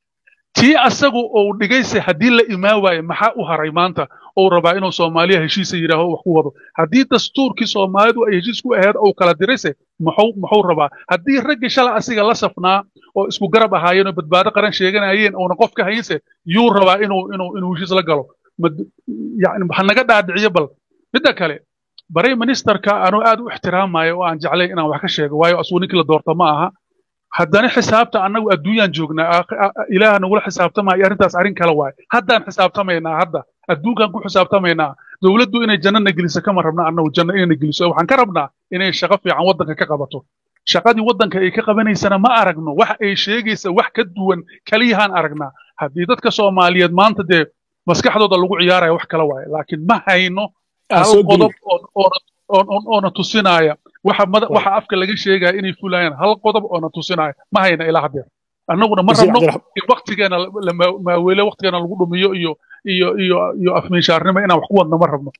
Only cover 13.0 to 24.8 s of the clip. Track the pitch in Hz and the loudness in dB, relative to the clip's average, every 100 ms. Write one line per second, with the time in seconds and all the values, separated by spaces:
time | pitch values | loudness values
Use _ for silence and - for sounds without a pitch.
13 | _ 202 196 - 196 220 220 185 170 190 | _ -4 -4 -4 0 2 2 0 0 0
14 | 196 175 156 180 208 208 208 - 190 208 | 0 -4 0 0 2 0 -2 0 -2 0
15 | 196 202 208 190 180 180 226 - 190 226 | 0 0 0 -2 -4 0 0 0 -4 -4
16 | - 160 - _ 165 196 240 202 185 196 | -6 -8 -10 _ -2 2 4 4 4 2
17 | 208 190 190 196 180 196 180 170 175 185 | 0 -4 -4 -8 -8 -6 -6 -6 -2 -2
18 | 165 147 131 _ _ - 170 151 - _ | 0 -2 -4 _ _ -4 -2 -2 -10 _
19 | - 220 - 233 185 208 180 156 196 208 | -14 -10 -8 -2 -2 -2 -4 -2 0 2
20 | 233 214 185 180 214 175 143 _ _ _ | 2 2 0 -2 0 0 -2 _ _ _
21 | _ 247 294 - 165 143 - _ _ _ | _ -2 0 0 -4 -6 -14 _ _ _
22 | - 165 240 247 233 262 220 196 208 202 | -6 0 0 0 -2 0 0 0 0 0
23 | 190 208 226 220 240 - 185 180 196 165 | 2 2 2 0 -4 -8 -4 -2 0 0
24 | 165 175 180 156 151 170 180 180 | 0 -2 -4 -4 -2 -2 -2 -2